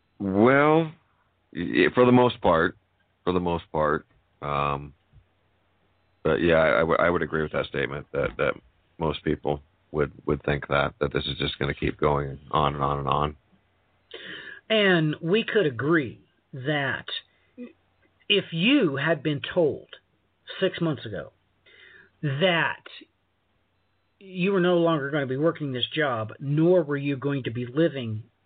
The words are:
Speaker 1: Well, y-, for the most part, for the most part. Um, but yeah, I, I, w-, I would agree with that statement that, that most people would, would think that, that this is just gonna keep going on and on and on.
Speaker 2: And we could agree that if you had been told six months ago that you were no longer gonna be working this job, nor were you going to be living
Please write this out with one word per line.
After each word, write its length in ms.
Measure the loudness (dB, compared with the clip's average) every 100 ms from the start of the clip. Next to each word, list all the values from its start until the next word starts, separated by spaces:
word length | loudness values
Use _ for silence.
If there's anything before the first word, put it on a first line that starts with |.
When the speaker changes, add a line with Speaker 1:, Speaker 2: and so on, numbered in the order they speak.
| _ _
Speaker 1:
Well, 760 | 0 4 6 6 6 4 2 -6 _ _ _ _ _
y-, 320 | -8 -2 2 4
for 100 | 6
the 80 | 6
most 280 | 8 6 2
part, 340 | 2 4 2 -2 _ _ _ _
for 80 | -2
the 80 | -2
most 240 | 0 -2 -4
part. 340 | -2 0 0 -4 _ _ _
Um, 500 | -6 -2 -2 -4 -8 -18 _ -20 _ _ _ _ _ _ _ _ _ _
but 140 | -2 0
yeah, 180 | 4 4
I, 200 | 4 2
I, 40 |
w-, 180 | 2 2
I 120 | 2
would 120 | 0
agree 200 | -2 -4
with 100 | -4
that 140 | -4 -6
statement 400 | -6 -6 -6 -8
that, 160 | -4 -4 -2
that 160 | -4 -4 -12 _ _ -6
most 240 | -4 -4
people 360 | -4 -4 -2 -4 -8 _ _
would, 200 | -4 -4 -4
would 180 | -4 -2
think 220 | -2 -4 -2
that, 260 | -2 -2 -4
that 120 | -4
this 120 | -4 -6
is 100 | -6
just 200 | -6 -4
gonna 160 | -6
keep 240 | -4 -6 -2
going 380 | 0 0 -2 -10 -4
on 240 | 0 0
and 80 | 0
on 160 | -2 -2
and 80 | -2
on. 280 | -2 -2 -6 _ _ _ _ _ _ _ -20 -16 -16 -16 -18 -2
Speaker 2:
And 460 | 2 4 4 2 -2
we 240 | 0 0
could 220 | 2 0 0
agree 540 | 0 0 0 0 -8 _ _ _
that 500 | -10 -4 -2 -2 -6 -8 -12 -12 _ _ -20 -20 _ _ _ _ _ -2
if 180 | 0 0
you 440 | -2 2 4 2 0
had 260 | -2 -2
been 200 | -2 -4 -4
told 360 | 0 0 0 -10 -20 _ _ _ _ -20 -4
six 200 | -4 -2
months 240 | -4 -4
ago 280 | -8 -12 -12 _ _ _ _ _ -20 -20 _ _
that 540 | -6 0 0 2 -2 -4 -12 -20 -20 _ _ _ _ _ _ _ _ _ _ _
you 320 | -12 -2 0
were 80 | 2
no 160 | 4 4
longer 320 | 2 0 -2
gonna 160 | -4 -2
be 100 | 0
working 360 | 0 -2 -4
this 140 | -4 -4
job, 380 | -2 -2 -2 -6 -8
nor 420 | -2 2 4 4
were 140 | 2 -2
you 200 | -2 -4
going 260 | -2 -4
to 60 | -4
be 160 | -6 -6
living 560 | 0 0 0 -6 -8 -10 _